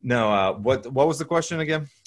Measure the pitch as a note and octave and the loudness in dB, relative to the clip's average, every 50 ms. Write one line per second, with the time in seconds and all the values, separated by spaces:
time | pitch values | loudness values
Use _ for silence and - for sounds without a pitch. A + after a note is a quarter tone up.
0 | - B2+ B2 A#2+ A2+ G#2+ G#2 G2 F#2+ F#2+ F#2 G2+ G2+ A#2+ C3+ B2+ G#2 A#2+ C3+ C3 | -4 -2 0 2 2 2 4 4 2 2 0 0 0 0 0 0 -2 -4 0 2
1 | C#3+ E3 D#3+ C#3+ D#3 D#3 E3+ E3 D#3+ - E3+ D#3+ D#3+ D3+ D#3 D#3 D3+ C#3 - _ | 2 2 0 -2 -4 -2 -2 -2 -2 -2 -4 -4 -2 -2 -2 -4 -4 -8 -14 _
2 | _ | _